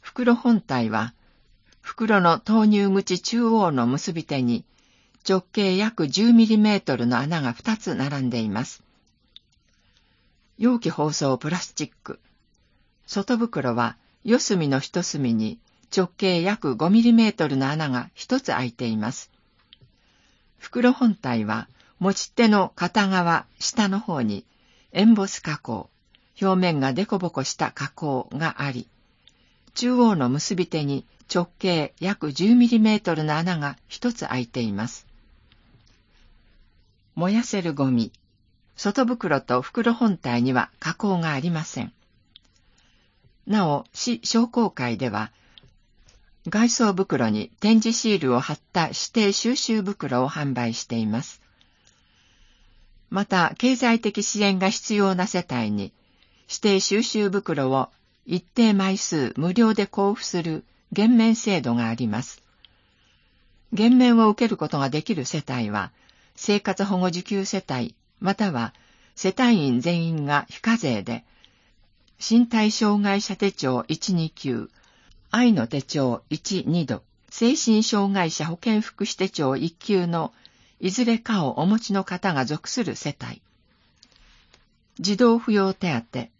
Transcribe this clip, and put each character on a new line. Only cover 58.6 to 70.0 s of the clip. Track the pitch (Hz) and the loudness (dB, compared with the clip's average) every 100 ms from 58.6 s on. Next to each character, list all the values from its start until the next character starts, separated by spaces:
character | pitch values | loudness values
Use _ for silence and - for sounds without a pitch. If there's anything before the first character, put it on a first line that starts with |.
| 226 | 4
枚 | 202 190 196 | 4 0 -2
数 | - 160 123 - | -2 -2 -2 -2
無 | 165 | -2
料 | 185 226 | 2 2
で | 214 196 | 2 -2
交 | - 196 | 0 -2
付 | 214 | -2
す | - 175 | -6 -6
る | 165 156 - _ _ | -4 -8 -10 _ _
減 | - 220 240 | 2 4 6
免 | 226 | 4
制 | 226 226 180 | 2 0 -2
度 | 127 | 0
が | 117 113 | -2 -2
あ | |
り | 117 120 | -2 -4
ま | 110 | -4
す。 | 135 - _ _ _ _ _ _ _ _ _ _ _ _ _ | -6 -16 _ _ _ _ _ _ _ _ _ _ _ _ _
減 | 196 226 254 | 2 4 6
免 | 247 233 | 6 6
を | 220 | 6
受 | 208 | 4
け | 233 | -2
る | 196 | -2
こ | 151 | -4
と | 151 | -2
が | 139 | -2
で | 151 | -4
き | - | -4
る | 135 | -6
世 | 123 160 - | -4 -6 -6
帯 | 127 107 | -6 -4
は、 | 101 95 _ _ _ _ - | -4 -6 _ _ _ _ -10
生 | - 208 | -2 -2
活 | 202 185 | -2 -4
保 | 202 185 | -2 0
護 | 180 | 0
受 | 175 | -4
給 | - 196 | -6 -4
世 | 196 196 - | -4 -6 -6
帯、 | 131 120 _ _ _ | -6 -6 _ _ _
ま | 185 | -4
た | 196 202 | -2 -2
は | 131 113 _ _ _ _ - | -2 -6 _ _ _ _ -4
世 | 185 196 | -4 0
帯 | 247 | 2
員 | 214 139 123 | 4 2 0
全 | 160 175 | 0 -2